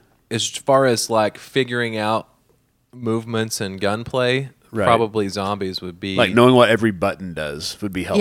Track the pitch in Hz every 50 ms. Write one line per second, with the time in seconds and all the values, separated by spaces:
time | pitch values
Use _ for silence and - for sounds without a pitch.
0 | _ _ _ _ _ _ - 113 - - - - - - 139 135 135 131 120 110
1 | - - 117 110 107 101 - - - - - 139 131 120 123 123 120 117 110 110
2 | 107 107 113 - - _ _ _ _ _ _ _ _ _ _ _ _ _ - 123
3 | 123 113 110 117 113 117 113 113 110 110 - - 113 98 95 95 101 98 104 110
4 | 120 - - 127 123 123 127 135 139 131 - _ _ _ - 110 98 117 117 113
5 | 117 107 104 110 104 98 92 101 98 98 104 98 98 95 92 - - 90 85 87
6 | 98 98 95 107 120 95 101 120 120 123 127 123 120 107 113 110 113 113 101 87
7 | 87 98 82 73 95 92 82 78 78 73 71 76 82 - - - - 104 95 -
8 | - - 95 202